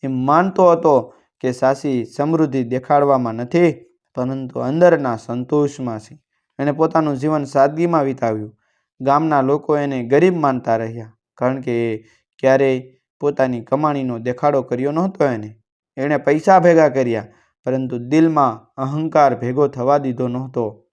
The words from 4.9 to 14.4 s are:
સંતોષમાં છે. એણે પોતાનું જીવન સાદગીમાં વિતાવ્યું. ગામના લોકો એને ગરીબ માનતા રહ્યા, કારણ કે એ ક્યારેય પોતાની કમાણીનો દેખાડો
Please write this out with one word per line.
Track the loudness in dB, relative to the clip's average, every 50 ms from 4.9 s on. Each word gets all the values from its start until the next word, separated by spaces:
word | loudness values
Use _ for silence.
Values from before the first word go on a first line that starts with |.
| 4 2 -2 -4 -6
સંતોષમાં | -6 -8 -8 -8 -8 -6 -2 0 0 0 0 -2 -6 -8 -8 -8 -8
છે. | -12 -18 -20 -20 _ _ _ _ _ _ _ -6
એણે | -4 -4 0
પોતાનું | 0 0 0 2 0 0 0 -4
જીવન | -4 -2 -2 -2 -2 -4
સાદગીમાં | -2 2 2 2 2 2 0 -2 0 0 0 0
વિતાવ્યું. | -2 -4 -2 -4 -4 -4 -4 -8 -12 -16 _ _ _ _ _ _ _ _ _
ગામના | -2 0 0 2 2 2 0 0
લોકો | 2 2 0 -2 0 -2 -2 -2
એને | -2 -4 -4 -6 -4
ગરીબ | 0 2 4 4 2 2
માનતા | 2 0 0 0 -2 -2 -2 -2
રહ્યા, | -2 -2 -6 -10 -12 -16 -16 _ _ _ _ _
કારણ | _ -2 -2 -2 -4
કે | -6 -4 -4 -2 -2 -2 -4
એ | -6 -10 _ _ _ _ _ _ _
ક્યારેય | 2 2 4 4 4 2 0 -2 -6 -12 _ _ _ _ _ _
પોતાની | -4 -4 0 0 -2 -2 -2 -6
કમાણીનો | -4 -4 -4 -2 0 -2 -2 -2 -4 -6 -8 -6
દેખાડો | -6 -8 -6 -2